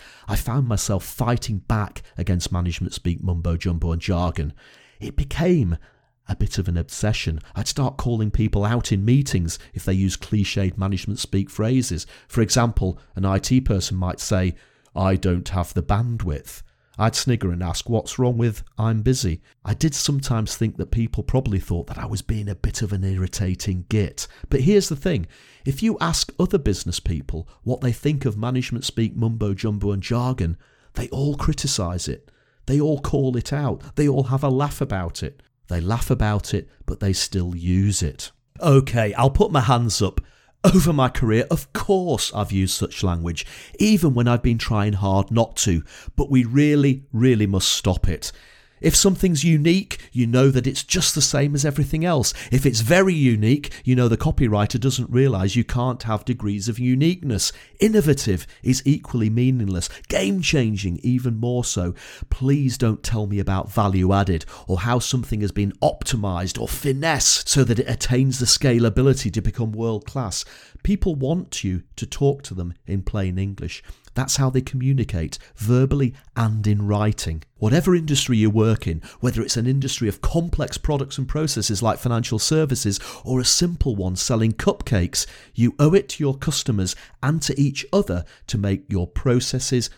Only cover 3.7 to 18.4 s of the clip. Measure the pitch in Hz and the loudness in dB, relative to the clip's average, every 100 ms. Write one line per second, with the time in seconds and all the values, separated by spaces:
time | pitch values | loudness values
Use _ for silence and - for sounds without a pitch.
3.7 | 82 85 82 - 87 90 82 71 - - | -2 -2 -2 -2 0 0 -2 -6 -8 -18
4.7 | - _ - - - 139 - 175 170 92 | -20 _ -18 -10 -8 -6 -2 2 2 2
5.7 | 85 - _ _ _ - - 107 - 90 | -2 -8 _ _ _ -8 -2 -2 -2 -2
6.7 | 85 - - 107 107 - 78 - - - | -2 -4 -2 -2 -2 -4 -6 -6 -8 -6
7.7 | - 131 - 123 113 107 - 107 107 104 | -2 -4 -2 -2 0 0 0 0 0 0
8.7 | 120 - 98 104 135 139 95 85 - - | 0 0 0 4 2 2 -2 -2 -6 -12
9.7 | - - 95 95 - - 107 98 98 95 | -8 -2 0 0 -2 -2 -2 0 -2 -2
10.7 | - 98 98 - - - 98 98 - 110 | -2 -4 -4 -6 -8 -4 -2 -2 -2 0
11.7 | 131 - 82 - - - - 110 127 120 | 0 0 -4 -10 -18 -6 0 2 2 2
12.7 | - 92 78 - - 95 98 - 127 131 | 2 -2 -4 -10 -4 0 0 2 2 2
13.7 | 98 - 92 90 - - 95 92 - _ | 0 -2 -2 -4 -4 -2 0 0 -2 _
14.7 | _ _ 85 95 92 95 87 - 95 87 | _ _ -2 2 2 2 0 -2 -4 -4
15.7 | 90 - 101 120 117 87 71 - - - | -2 0 0 0 -2 -4 -6 -8 -18 -20
16.7 | _ _ - 110 - 131 120 95 85 90 | _ _ -2 0 0 0 0 0 -2 -2
17.7 | - - 110 - - 123 117 | -4 -2 -2 -2 0 0 2